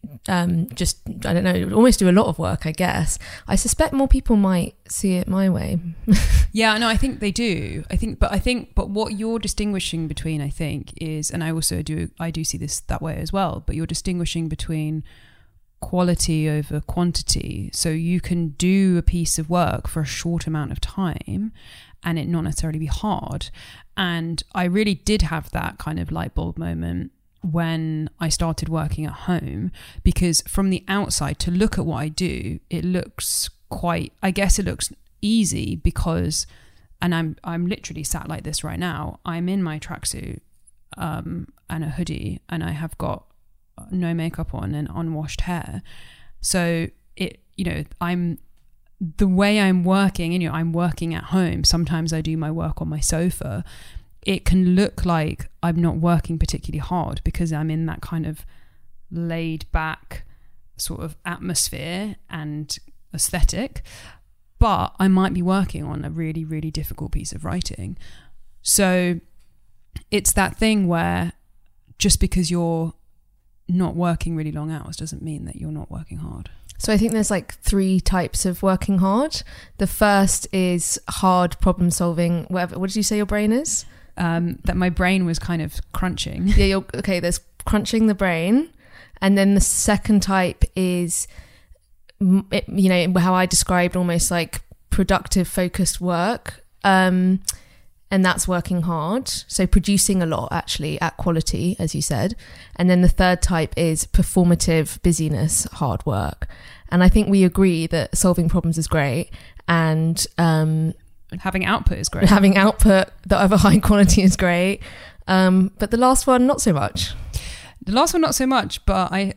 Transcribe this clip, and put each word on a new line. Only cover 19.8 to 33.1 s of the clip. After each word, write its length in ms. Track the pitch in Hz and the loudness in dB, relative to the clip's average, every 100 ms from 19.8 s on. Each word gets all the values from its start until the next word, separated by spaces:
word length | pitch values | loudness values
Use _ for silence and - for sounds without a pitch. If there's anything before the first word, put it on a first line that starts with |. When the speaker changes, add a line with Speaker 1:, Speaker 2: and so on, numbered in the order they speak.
| - | -4
Speaker 2:
for 140 | 160 | -6
a 40 | 147 | -6
short 400 | - 170 170 160 | -4 -4 -4 -2
amount 260 | 156 147 | -4 -4
of 80 | - | -6
time 720 | - - 180 - - 190 214 - - - - - | -6 -4 -4 -4 -6 -6 -6 -10 -20 -20 -20 -10
and 140 | 170 165 | -6 -4
it 100 | 147 | -2
not 160 | 170 | -2
necessarily 340 | 160 - 160 156 | -2 -4 -4 -4
be 60 | |
hard. 640 | 156 - 214 - - - - - - - - - | -4 -4 -2 -4 -6 -10 -10 -14 -20 -20 -12 -4
And 460 | 185 170 165 165 - | -2 -2 -4 -6 -6
I 100 | 185 | -4
really 300 | 180 196 208 | 0 2 2
did 280 | 185 - 214 | 0 0 2
have 280 | 165 160 - | 2 -2 -6
that 260 | - - - | -6 -6 -8
kind 200 | 156 160 | -6 -6
of 140 | 156 | -4
light 220 | 165 170 | -6 -6
bulb 240 | - 170 165 | -4 -6 -6
moment 540 | 120 165 170 127 - - _ _ | -6 -4 -4 -6 -8 -12 _ _
when 680 | 175 165 165 165 160 156 156 - | -4 -2 -2 -2 -4 -4 -6 -6
I 80 | 165 | -4
started 400 | - 170 156 156 | -2 -2 -2 -4
working 380 | 160 151 - 151 | -4 -4 -4 -6
at 60 | |
home, 600 | 147 - 175 - 76 180 - - - | -8 -4 -4 -4 -6 -8 -8 -16 0
because 380 | 190 - 175 160 | 2 2 2 2
from 260 | - 196 196 | 0 0 2
the 160 | 185 - | 0 -2
outside 520 | 202 - - 143 - | -2 -2 -4 -4 -4
to 100 | 175 | -2
look 280 | 180 220 - | 2 2 0
at 80 | 165 | -4
what 100 | 156 | -4
I 120 | 151 | -6
do, 520 | 151 175 127 - 156 - | -4 -4 -4 -8 -10 -8
it 160 | 165 | -6
looks 640 | 180 180 - | -2 -4 -6